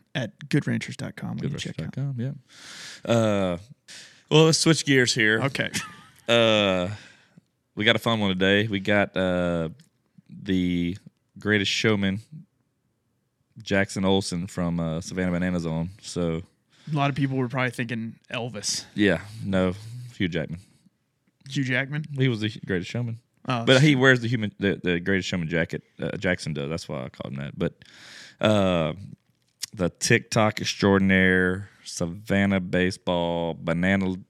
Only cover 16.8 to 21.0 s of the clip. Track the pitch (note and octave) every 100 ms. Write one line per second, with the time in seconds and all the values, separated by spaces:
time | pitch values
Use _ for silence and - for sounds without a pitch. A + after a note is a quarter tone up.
16.8 | - D3+ C#3 C#3 C#3 C3 B2 B2+ B2+ A#2+
17.8 | A#2+ A#2+ A2+ - _ A#2+ A#2+ G#2+ - -
18.8 | - - G2+ E2 - A2+ G#2 F#2+ F#2 F#2+
19.8 | A2 A#2+ B2 - F#2 E2 D2 E2+ - _
20.8 | _ _